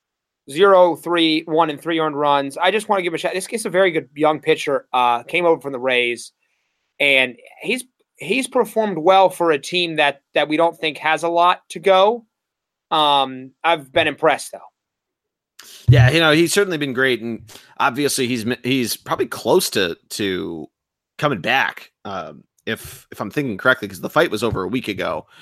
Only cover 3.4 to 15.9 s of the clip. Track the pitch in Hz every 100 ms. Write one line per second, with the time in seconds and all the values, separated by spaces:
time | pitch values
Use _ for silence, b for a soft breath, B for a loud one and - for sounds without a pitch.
3.4 | - 226 220 180 190 156 - 147 151 151
4.4 | 156 156 151 131 - 127 123 117 120 170
5.4 | 170 151 143 127 131 123 120 117 - _
6.4 | _ _ _ _ _ - 143 135 127 117
7.4 | - - 156 247 - _ _ - 143 254
8.4 | 254 254 214 220 214 160 165 190 185 -
9.4 | 170 147 - 180 170 156 143 139 _ 160
10.4 | 147 151 170 165 160 131 151 156 170 170
11.4 | 175 180 _ 180 190 185 208 240 _ _
12.4 | _ _ _ _ - 160 147 143 135 131
13.4 | 131 _ 160 165 131 170 156 135 156 127
14.4 | - 101 - _ _ _ _ _ _ _
15.4 | _ _ B B -